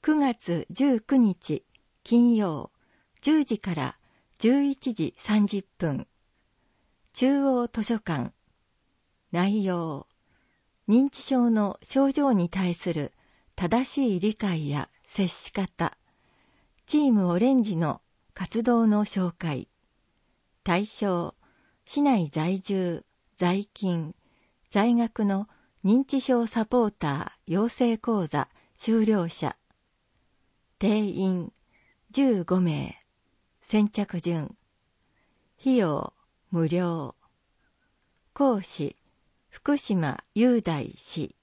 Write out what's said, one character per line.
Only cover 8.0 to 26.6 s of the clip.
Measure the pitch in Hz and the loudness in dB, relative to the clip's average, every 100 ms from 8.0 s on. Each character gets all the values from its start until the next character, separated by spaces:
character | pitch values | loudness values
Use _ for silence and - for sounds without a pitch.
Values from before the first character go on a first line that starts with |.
館。 | - 151 120 _ _ _ _ _ _ _ _ _ _ | -2 -4 -6 _ _ _ _ _ _ _ _ _ _
内 | 170 190 214 | -2 0 0
容、 | 190 180 165 139 - _ _ _ _ _ _ _ - | 0 -2 -4 -8 -14 _ _ _ _ _ _ _ 2
認 | 226 277 | 2 2
知 | - | -4
症 | - 262 240 | -2 0 2
の | 220 202 - | 2 0 -4
症 | - 269 277 | -4 2 2
状 | 285 277 | 2 2
に | 214 170 | 2 0
対 | 185 185 | -2 -4
す | 170 180 | -2 -4
る | 160 143 _ _ _ _ | -4 -6 _ _ _ _
正 | - 175 226 262 | -6 -2 0 -2
し | - 254 185 | -2 0 0
い | |
理 | 208 | -2
解 | 214 208 165 147 | -2 -4 -4 -4
や | 143 - _ | -6 -8 _
接 | _ - 185 | _ -4 -4
し | - - | -4 -10
方。 | - 185 - 170 - _ _ _ _ _ _ _ _ _ | -6 -6 -4 -6 -6 _ _ _ _ _ _ _ _ _
チ | 302 | 2
ー | 285 | 4
ム | 214 180 | 4 4
オ | 175 | 2
レ | 240 | 4
ン | 262 | 2
ジ | 214 165 | 2 -2
の | 160 - _ _ _ | -2 -4 _ _ _
活 | - 180 226 | -12 -6 -2
動 | 233 233 226 | 2 2 4
の | 208 | 2
紹 | 208 196 180 - | 0 -2 -4 -4
介。 | 170 135 - _ _ _ _ _ _ _ _ _ | -6 -6 -8 _ _ _ _ _ _ _ _ _
対 | - 175 | 0 0
象、 | 214 - 208 175 170 _ _ _ _ _ _ | 0 -4 -2 -2 -4 _ _ _ _ _ _
市 | 294 | 0
内 | 285 233 156 | 2 2 0
在 | 156 160 190 | -2 -2 -2
住、 | - 196 180 165 _ _ _ _ | -2 -2 -2 -4 _ _ _ _
在 | 180 190 202 | 0 0 -4
勤、 | - 190 175 156 - _ _ _ _ _ | -6 -4 -2 -6 -14 _ _ _ _ _
在 | 208 226 233 | 0 2 2
学 | 233 - | 0 0
の | 202 196 208 _ _ _ | 0 0 -6 _ _ _
認 | 190 233 | 2 2
知 | 269 269 | 2 -2
症 | - 247 226 | 0 0 0
サ | 226 | -2